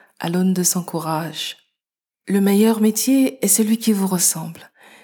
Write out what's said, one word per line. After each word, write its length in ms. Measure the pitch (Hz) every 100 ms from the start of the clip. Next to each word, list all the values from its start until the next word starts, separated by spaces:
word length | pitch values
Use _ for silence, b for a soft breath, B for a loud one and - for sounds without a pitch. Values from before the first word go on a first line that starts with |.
| b -
à 80 | -
l'aune 260 | 175 185
de 80 | 180
son 220 | 175 185
courage. 720 | 175 165 156 160 165 156 - - _ _ _ _ _ _ -
Le 120 | 196
meilleur 400 | 196 202 220 220
métier 640 | 214 214 - 269 262 -
est 40 | 202
celui 300 | 214 214 226
qui 140 | -
vous 140 | 202 190
ressemble, 640 | 180 - 165 165 165 - b b b